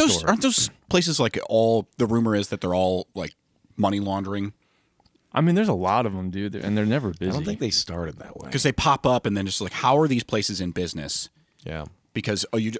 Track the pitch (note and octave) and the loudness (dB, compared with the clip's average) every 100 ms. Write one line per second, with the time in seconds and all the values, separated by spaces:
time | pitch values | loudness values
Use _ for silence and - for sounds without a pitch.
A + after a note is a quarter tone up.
0 | D#4 F#3 E3 A3 C4 - - - - F#3 | 4 4 2 2 2 2 -2 -6 0 2
1 | E3+ D3 A2+ - - A2+ A2+ A2+ G2 - | 2 2 0 0 2 4 6 4 0 -2
2 | A2+ A#2 A2+ G#2 G2 G2+ F2+ F2+ F#2 F#2 | 2 4 4 2 0 -4 0 2 2 0
3 | - F#2+ D#2+ _ _ _ _ - G2+ G2+ | -4 -8 -10 _ _ _ _ -2 0 0
4 | G2 G2 G2 G2+ G2+ - _ _ _ _ | -2 -4 -4 -6 -6 -10 _ _ _ _
5 | _ _ _ - E3 F3+ G#3+ F#2 F#2 A2 | _ _ _ 2 4 4 2 0 2 2
6 | A2+ G2 F#2 F#2+ G2+ G#2 G#2 G#2 G#2+ C#3 | 0 -4 -6 -6 -6 -6 -2 0 0 0
7 | A2 E2+ F#2+ C3 E3 G#3+ A#2 - - F2 | -2 -4 -4 -2 -4 -4 -2 -2 -4 -6
8 | E2 - - - - B2+ C#3 - D3+ C3+ | -8 -10 -16 -16 -6 -2 0 2 2 2
9 | C3 B2 A2 G2+ G2 - F#2+ - B2 C#3+ | 2 2 0 -2 -2 -4 -6 -2 2 4
10 | D#3 A#2+ - A2 G2+ F#2 F2+ F2+ F2 D#2+ | 4 2 0 -2 -2 -4 -4 -4 -4 -6
11 | C#2+ - - _ _ _ E2 D#2+ D2 _ | -6 -8 -8 _ _ _ -10 -10 -10 _
12 | _ A2+ A2 G2+ - A2+ A2 A2+ | _ -6 -2 -2 -2 -2 -2 -4